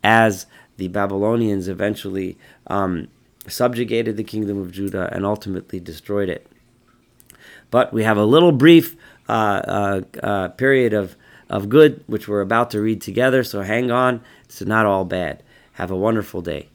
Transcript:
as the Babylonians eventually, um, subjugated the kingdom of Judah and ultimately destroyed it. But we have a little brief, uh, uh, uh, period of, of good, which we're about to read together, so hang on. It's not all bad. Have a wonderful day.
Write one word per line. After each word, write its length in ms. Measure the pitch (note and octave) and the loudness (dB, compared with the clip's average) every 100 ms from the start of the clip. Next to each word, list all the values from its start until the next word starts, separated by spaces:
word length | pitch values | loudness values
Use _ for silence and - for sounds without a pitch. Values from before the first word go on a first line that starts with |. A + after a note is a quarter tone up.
as 420 | G2+ A2+ A2+ F#2+ - - _ - | 4 4 4 0 -10 -20 _ -12
the 120 | F#2+ | -8
Babylonians 760 | G2 G2 G2 G#2 A#2 A2+ G2 F2+ | -4 -4 -2 -2 0 0 -2 -4
eventually, 720 | F#2 G2+ G#2+ G2 F#2+ F#2 - - _ - | -4 -4 -4 -8 -6 -8 -10 -20 _ -6
um, 420 | G2+ F#2+ F2 - _ _ _ - | -4 -2 -4 -8 _ _ _ -16
subjugated 680 | - B2 A#2+ A#2 A2+ A#2 G#2+ | -2 -2 -2 -4 -2 -2 -4
the 60 | |
kingdom 360 | G#2+ A2 G#2 G2+ | -6 -6 -4 -4
of 100 | F2+ | -8
Judah 380 | F2 G2 G2 F#2 | -8 -6 -6 -6
and 140 | - | -4
ultimately 560 | G2 G#2 - F#2 - F#2+ | -4 -4 -6 -10 -8 -12
destroyed 480 | E2+ E2 - G2+ G2 | -12 -16 -6 -4 -4
it. 180 | - _ _ _ _ _ _ _ _ _ - - - _ | -6 _ _ _ _ _ _ _ _ _ -20 -20 -20 _
But 220 | A#2 B2 | 0 0
we 120 | A2 | 0
have 140 | A2 G#2 | 0 2
a 60 | |
little 280 | G#2 D3 F3 | 4 6 6
brief, 440 | C#3 D3+ E3 - - - - - | 6 8 8 6 -10 -20 -20 -4
uh, 40 | |
uh, 680 | A2+ G#2+ G2 - F#2+ G2+ G2 F#2+ - | -2 0 -2 -2 -2 -2 -4 -6 -8
uh, 260 | - G2+ F#2 | -4 -4 -4
period 420 | - C3 C3+ A#2+ | -2 2 4 4
of, 240 | G#2+ F#2 - _ - _ | 2 -2 -8 _ -20 _
of 200 | G#2 G2+ | -6 2
good, 360 | C3 D#3 - - | 6 6 4 -8
which 220 | G#2+ - | -8 -4
we're 140 | G#2 | -2
about 280 | F#2+ A2+ G#2 | 0 0 0
to 80 | G#2+ | -2
read 200 | G#2+ G2+ | -2 -4
together, 420 | - G2 B2+ C3 | -4 0 2 2
so 200 | A#2+ G2+ | 0 -6
hang 280 | F#2+ A2 B2 | -4 -2 0
on. 300 | A#2+ B2+ A#2+ - - | 2 0 -2 -8 -20
It's 160 | _ - | _ -10
not 260 | G2 A2 G#2+ | -2 2 2
all 180 | G2 | 2
bad. 380 | F#2 F#2 E2 C#2+ _ _ _ | 0 -4 -4 -8 _ _ _
Have 180 | - F2+ | -12 -6
a 60 | F#2 | -2
wonderful 440 | G#2+ A2+ G2+ F#2+ | 0 -2 -4 -8
day. 260 | E2+ D2 D2 | -8 -10 -12